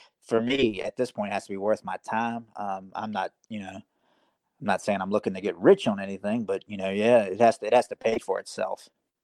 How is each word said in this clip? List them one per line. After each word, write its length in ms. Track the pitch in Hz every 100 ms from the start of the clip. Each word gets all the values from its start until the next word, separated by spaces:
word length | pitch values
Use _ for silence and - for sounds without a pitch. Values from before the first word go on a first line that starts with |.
| - _
for 200 | - 113
me 400 | 117 135 120 95
at 140 | - -
this 160 | 123
point, 200 | - 101
it 20 |
has 120 | 101 -
to 60 |
be 60 | 98
worth 260 | 101 107
my 140 | 92 92 -
time. 360 | 110 117 117 117 -
Um, 360 | 101 95 98 92
I'm 160 | 110
not, 220 | 101 92 _ -
you 100 | 110
know, 220 | 95 95 - _ _ _ _ _ _ -
I'm 40 | 101
not 140 | 95
saying 200 | - 98
I'm 100 | 95
looking 220 | 104 -
to 80 | 95
get 160 | 98 87
rich 320 | 120 190 -
on 100 | 101
anything, 460 | 98 95 101 117 104
but, 180 | 98 -
you 100 | 101
know, 120 | 95
yeah, 340 | 95 110 120
it 180 | 101 98
has 160 | 117 107
to, 100 | 104
it 60 |
has 160 | - -
to 80 | -
pay 200 | 113 113
for 220 | - 92
itself. 480 | - - 95 98 - _ _ _